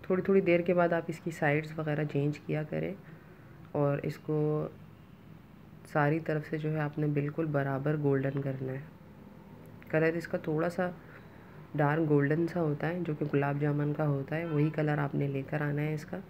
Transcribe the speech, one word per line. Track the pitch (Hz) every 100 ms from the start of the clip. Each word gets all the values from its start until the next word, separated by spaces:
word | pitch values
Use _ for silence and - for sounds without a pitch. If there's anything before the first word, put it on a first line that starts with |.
| -
थोड़ी-थोड़ी | 185 180 196
देर | 180 170
के | 175
बाद | 180 170
आप | 170 165
इसकी | 160 -
sides | 160 151 147 156 160
वगैरह | 156 147
change | 151 147 143 151
किया | - 151
करें | 151 156 165 190 - - - - - - -
और | 151 143 143
इसको | - 147 - 151 151 151 156 - - - - - - - - - - - -
सारी | 156 147 160
तरफ | 160 156
से | 151 160
जो | 151
है | 156
आपने | 147 147 151
बिल्कुल | 147 147 143 165
बराबर | 143 139 135 139 156
golden | 143 135 135 139
करना | 139 135 131
है। | 131 151 - - - - - - - - - -
Color | 156 160 170
इसका | 165 180
थोड़ा | 170 156 170
सा | 170 180 165 - - - - - - - 151
dark | 143 156
golden | 160 147 143 156 170
सा | 175
होता | 160 143 156
है, | 180
जो | 175
कि | 156
गुलाब | 147 143 143 143
जामुन | 147 147 147
का | 147
होता | 151 139 135 156
है, | 170
वही | 151 151
color | 156 151 147
आपने | 143 143 143
लेकर | 139 135 -
आना | 147 143
है | 151
इसका। | 156 - 180 196